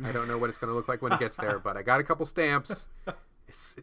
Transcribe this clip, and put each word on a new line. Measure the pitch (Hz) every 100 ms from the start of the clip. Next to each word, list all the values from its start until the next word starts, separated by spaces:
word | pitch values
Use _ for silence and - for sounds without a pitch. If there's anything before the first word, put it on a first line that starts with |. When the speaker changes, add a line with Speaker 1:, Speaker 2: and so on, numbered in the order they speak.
Speaker 1:
I | 117
don't | 120 117
know | 117
what | 117
it's | -
gonna | 117
look | 117 113
like | 123
when | 127
it | 170
gets | 113 -
there, | 107 101
Speaker 2:
<laughs> |
Speaker 1:
but | 101 98
I |
got | 110 135
a |
couple | 143 160 160
stamps. | - 156 143 - 202 - - - - - - -
It's, | - - -